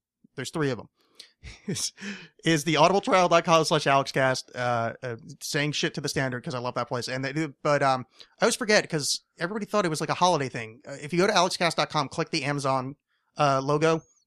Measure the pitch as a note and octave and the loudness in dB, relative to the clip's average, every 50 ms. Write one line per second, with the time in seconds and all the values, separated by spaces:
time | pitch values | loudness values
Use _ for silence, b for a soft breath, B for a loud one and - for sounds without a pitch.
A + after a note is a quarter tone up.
0 | _ _ _ _ _ _ - - B2+ - - E3+ D3 C3+ B2 F#2+ F#2 - _ B | _ _ _ _ _ _ -12 -12 -10 -6 -4 -2 -2 -2 -2 -4 -8 -16 _ B
1 | B B B B B B B B B - - - - - F3 - - - - B | B B B B B B B B B -20 -18 -14 -8 -8 -6 -6 -6 -8 -8 B
2 | G3 G3+ G3+ F#3 E3+ B B B - D#3+ E3 D3+ C3 E3 D3+ C#3+ D#3 F3+ F#3 G3+ | -12 -12 -12 -12 -16 B B B 0 0 2 2 2 0 2 4 4 4 4 2
3 | F#3+ - G#3+ F#3 F3+ E3+ E3+ E3+ E3 F3+ E3 D#3+ D#3 - E3+ D3+ - D3 C#3 C#3 | 0 2 4 4 4 6 4 4 4 6 4 4 4 4 0 2 2 4 2 2
4 | C3+ - - C#3+ C3+ C3 C3 - - _ - B2 B2 B2 A#2+ A#2 A2+ A2+ - - | 2 0 0 0 2 2 0 -2 -6 _ -8 -4 -2 -2 0 0 -2 -4 -6 -8
5 | - B2+ A#2 A#2 - - C#3 - - - - D3 C#3+ D3+ C#3 - - D#3+ - E3 | -10 -10 -10 -10 -12 -18 -18 -14 -10 -4 -2 -2 -2 -2 -2 -2 -4 -4 -4 -4
6 | C#3+ C#3+ - D3+ C3+ C3 B2 B2 - E3+ B2+ B2 A#2+ B2 B2 B2+ A#2+ - C3 B2 | -6 -4 -2 -2 -2 -2 -4 -6 -8 -6 -6 -6 -6 -4 -4 -4 -4 -2 -4 -4
7 | A#2 - B2+ C3 C3+ C3+ C#3 D#3 D#3+ D3 C3 _ - D3+ D3 C#3+ C#3+ C3+ C3 B2+ | -4 -4 -6 -4 -4 -4 -2 -2 -4 -4 -6 _ 0 2 2 4 4 4 2 2
8 | B2 B B B B B B B - A#3 - - B3+ G3 G#3+ G3 D3 - - D#3 | -2 B B B B B B B 0 0 0 0 0 4 4 4 2 2 -4 -4
9 | C3+ - - - _ _ _ - D#3+ F3 G#3+ A3+ G#3 - - G#3 G3 E3+ D#3 C#3 | -2 -2 -4 -6 _ _ _ -8 -8 -6 -6 -6 -6 -2 -2 0 0 0 -2 -2
10 | E3 D3 C#3 - F3+ F#3 F3 D3 C3+ B2 - C3 A2+ A2 A2+ B2+ - - C#3 C#3 | -2 -2 0 2 4 4 4 2 0 -2 -6 -8 -10 -10 -14 -18 -16 -14 -14 -12
11 | C#3+ C#3+ F3 E3+ F#3 G#3+ G#3+ F3+ F3 F#3+ - - F3+ E3 - - D3+ - - D#3 | -8 -2 0 2 2 4 4 4 2 2 0 -2 -2 -2 0 -2 -2 0 0 -2
12 | - - - - D#3+ - - D#3 C3 C#3+ D3 C#3+ C3+ C3+ C3 C3 B2+ C3+ D3 _ | -2 -2 -4 -6 -6 -4 -4 -4 -2 -2 -2 -2 0 0 0 0 -2 -6 -10 _
13 | _ _ _ _ _ _ _ - D3+ C#3+ C#3 C3+ C3+ C#3 D3 D3+ D#3 D#3+ E3 E3 | _ _ _ _ _ _ _ 0 2 2 2 2 2 0 0 2 4 2 2 0
14 | - _ _ _ _ | -2 _ _ _ _